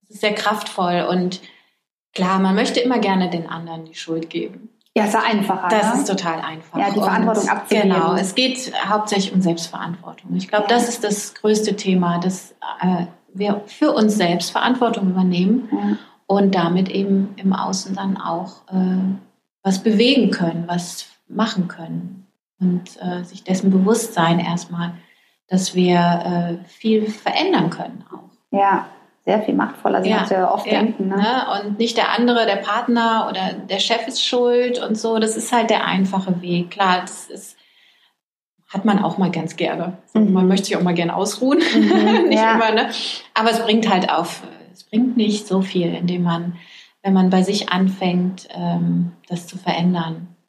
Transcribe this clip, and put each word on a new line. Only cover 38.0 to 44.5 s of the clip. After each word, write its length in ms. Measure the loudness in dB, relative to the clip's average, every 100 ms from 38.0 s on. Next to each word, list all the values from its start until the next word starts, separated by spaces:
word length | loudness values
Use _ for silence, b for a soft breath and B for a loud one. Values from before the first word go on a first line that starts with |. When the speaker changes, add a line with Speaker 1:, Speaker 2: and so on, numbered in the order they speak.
| b b _ _ _ _ _
Speaker 1:
hat 160 | -2
man 180 | 2 2
auch 160 | 0 0
mal 120 | 0
ganz 260 | 0 -6 -4
gerne. 420 | -4 -4 -6 -8 _
So, 60 | 2
Speaker 2:
Mhm. 120 | 4
Speaker 1:
man 160 | 6 4
möchte 180 | 4 2
sich 100 | 0
auch 60 |
mal 120 | 0
gern 160 | 0 0
ausruhen. 480 | -2 -4 -2 2 2
Speaker 2:
Mhm, 680 | 4 4 4 4 4 4 4
Speaker 1:
<laughs> 0 |
Nicht 140 | 4
Speaker 2:
ja. 120 | 4
Speaker 1:
immer, 180 | 4 2
ne? 160 | 2 0 B B B B
Aber 160 | 0 2
es 100 | 2
bringt 260 | 2 2 4
halt 220 | 2 2
auf, 320 | 0 -2 -8 -16